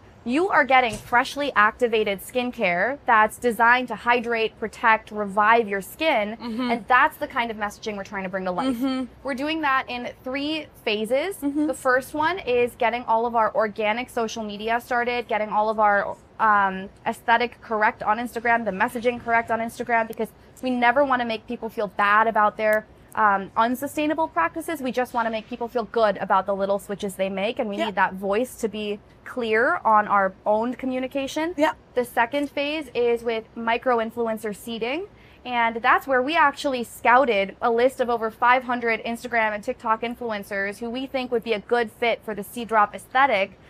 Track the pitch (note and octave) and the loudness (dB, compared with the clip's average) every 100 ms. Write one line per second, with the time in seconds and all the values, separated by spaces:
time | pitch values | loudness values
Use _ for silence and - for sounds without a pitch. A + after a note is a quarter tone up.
0 | - - A#3 C#4 F#4+ D#4 C4 C4 B3 G#3 | -14 -12 -4 0 2 2 4 4 4 -2
1 | - A#3+ C4 C#4 C#4+ - G#3+ - A#3+ A3 | 0 0 0 -2 -2 4 2 2 0 2
2 | G3+ G3 - B3 B3 A#3+ F#3+ F3 A3 C#4+ | 0 -2 -4 -4 -4 -2 0 0 0 -2
3 | - A3 A3 - B3 A3 A#3 B3 B3 G#3 | 2 4 4 2 -2 4 4 4 2 -4
4 | A#3+ B3 A#3 A3+ A3 - G#3+ - A3+ A3 | 0 0 0 -2 -2 -4 -10 0 2 2
5 | - G#3 G3+ G3 G#3 A#3 G#3 G3 F#3+ - | 0 -8 -4 2 4 4 4 -2 -6 -2
6 | D#4+ B3 G#3 A3 A#3 A3+ B3 A#3 G3+ B3+ | 0 0 -2 -6 -8 -4 -2 -2 2 4
7 | D4+ - D4 C4+ A#3 G#3+ G#3 - A3 G3+ | 4 0 -6 -4 -4 -4 -8 -8 -8 -8
8 | F#3+ G3+ F#3+ F#3+ F#3 F3+ C4 A#3 C4+ C4 | -8 -8 -6 -4 -4 -2 -2 -2 -2 -4
9 | B3+ - C4 B3+ D4 D#4+ D4 C4+ A#3+ A#3+ | -6 -10 -8 -4 -4 -2 0 0 -2 -8
10 | A#3+ - B3+ C4+ D4 D#4 - - - G#3+ | -10 -12 -8 -6 -4 -6 -8 -8 -4 -2
11 | G#3+ C4 F4 G4 C#4+ C#4+ D4+ B3+ C4 B3+ | 0 -2 -2 -4 -4 -2 -2 -2 0 0
12 | C4 D4+ D#4 F#4+ - B3 A#3+ - A3+ A#3 | 0 -4 -2 -2 -2 0 0 0 -2 -2
13 | B3 A3+ A#3+ A#3 G#3+ - A3 G3+ G#3 A3+ | 0 0 0 0 0 2 -2 0 -2 -2
14 | B3 B3 A3 A#3 G#3+ G3+ A3 A#3+ A#3+ A#3+ | -4 -4 -4 -4 -8 -6 -2 -2 0 -2
15 | A#3+ A#3+ A#3 G#3+ G#3+ G#3 G#3+ A3 G#3 G3+ | 0 -2 -2 -2 0 0 0 2 4 4
16 | - - - - A3 G3+ G3 F#3+ G3 - | 0 -6 -12 0 2 4 2 -2 -10 -10
17 | - A3+ - A#3 A#3+ - - A3 G#3+ B3 | -8 -4 0 2 0 -6 -6 0 0 0
18 | - A3 A#3+ A#3 A#3+ A#3 G#3+ F#3 A#3+ B3 | -2 -2 -4 -4 0 0 0 -2 -2 -2
19 | A#3+ A#3+ A#3 A#3 A#3 A3+ A3+ - A#3+ A#3 | -2 -2 0 0 0 -2 -4 -6 -2 0
20 | A3 A3 G#3+ - - - B3+ B3 A#3+ B3 | 0 -4 -8 -10 -20 -10 -4 0 2 4
21 | C#4+ B3+ A#3 A3 - A#3+ A3+ A3+ G3+ - | 4 2 -2 -6 -8 -10 -8 -6 -4 2
22 | G3+ G#3 A3 G#3+ G#3 G#3+ G#3+ G#3+ G#3+ - | 4 6 4 4 2 2 2 2 -2 -14
23 | - - G#3+ G3 F#3 - A#3 B3 C#4 D#4 | -10 2 4 2 0 0 0 0 -4 -2
24 | D4+ D#4 D#4+ E4+ E4 E4 D#4 D#4 B3+ B3 | -2 0 -2 -2 -2 -4 -6 -6 -4 -2
25 | B3 B3 A3+ A3+ - A#3+ A#3+ A#3+ G#3 A#3 | -2 -2 -4 -4 -8 -10 -6 -4 -2 2
26 | G#3+ G3+ G3+ G3 F#3+ G3 G3 G3 - G3+ | 2 2 2 2 2 -2 0 -2 -4 -8
27 | G3+ F#3+ G3 G3 G#3 A#3 A3+ G3+ A3 F#3+ | -6 -4 -4 -2 -4 -2 -4 -4 -2 2
28 | F#3 F#3 G3 G#3 B3 - G#3+ G#3+ G#3 G3+ | 0 0 -2 0 -2 -4 -6 -6 -8 -8
29 | - - - B3+ A#3 A3 C4+ F4 A3 G#3+ | -12 -20 -12 -6 0 2 2 0 2 4
30 | G#3 G3+ F#3+ F#3+ - G#3+ A#3+ B3 C4 B3+ | 4 2 2 0 -2 0 0 -4 -6 -4
31 | C4 C#4 C4+ D4+ D#4+ F4+ D#4 - - - | -4 -4 -4 -4 -4 0 0 -2 -6 -4
32 | A#3+ - A#3 C#4+ C#4+ - C#4+ D#4 B3+ A#3+ | -2 0 0 0 -4 -4 -4 -4 -4 -2
33 | A#3+ A#3 A#3 A3+ A3 A#3 A3+ A#3 B3+ A#3+ | 0 0 -2 -4 -6 -6 -2 0 2 0
34 | A3 A#3+ A3+ A3 A3 G3+ - A#3 A#3 D4+ | 0 -4 -4 -4 -6 -8 -10 -6 -4 -6
35 | G4+ - - - B3 A#3+ A3+ A3+ B3 D#4+ | -8 -14 -20 -18 -6 0 0 2 2 2
36 | C#4 C4 B3+ E4 C#4+ C4+ D4 B3+ A3+ - | 2 0 2 4 2 2 -2 -2 -4 -2
37 | A#3+ B3 C#4 G3+ G3 - A#3+ A#3 B3+ C4 | 4 6 6 2 0 -2 0 4 2 2
38 | A#3+ A#3 A3 A3 A#3+ C4 B3 B3 A#3 A3 | -2 -2 -4 0 4 4 2 -2 0 -2
39 | - A#3 B3 A#3 G#3+ G#3 G3+ B3 B3 A3 | -2 -6 -4 0 0 -2 -6 -4 -2 -2
40 | A#3 A#3+ A#3+ G#3 G3+ G3 G3 G#3 A#3 B3 | -2 -6 -6 -6 -6 -4 -4 -6 -8 -8
41 | C4+ C4 B3 A#3 A#3 G#3 - A#3+ A3+ - | -6 -6 -2 -2 -2 -4 0 -2 -2 -2
42 | A#3+ G3+ - G#3 G3 B3 A3+ A3 G#3 G3 | -2 -2 -4 -10 -10 -10 -2 2 2 -2
43 | - B3+ C#4 G3+ G3 - | -4 2 4 2 0 -6